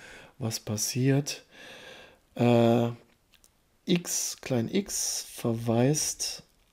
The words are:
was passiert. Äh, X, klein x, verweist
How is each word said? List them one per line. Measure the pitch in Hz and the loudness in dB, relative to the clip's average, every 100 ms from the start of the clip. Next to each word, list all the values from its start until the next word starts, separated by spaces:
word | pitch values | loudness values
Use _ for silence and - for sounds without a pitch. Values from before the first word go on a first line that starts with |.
| - - - - | -20 -20 -20 -8
was | 113 - | -6 -6
passiert. | - 107 - 127 131 135 143 - - - - - - - - _ _ | -6 -4 -2 0 4 4 2 -6 -14 -20 -20 -20 -20 -20 -20 _ _
Äh, | - 120 120 117 117 117 120 _ _ _ _ _ _ _ _ | 0 4 6 6 4 2 -4 _ _ _ _ _ _ _ _
X, | - 175 175 - - - | -2 -2 0 -6 -6 -8
klein | - 123 113 | -4 -2 0
x, | 196 202 - - - - | -2 -4 -4 -6 -6 -10
verweist | - 120 113 117 113 127 151 - - - - - _ _ | -6 -4 -2 0 4 4 2 0 -4 -8 -8 -16 _ _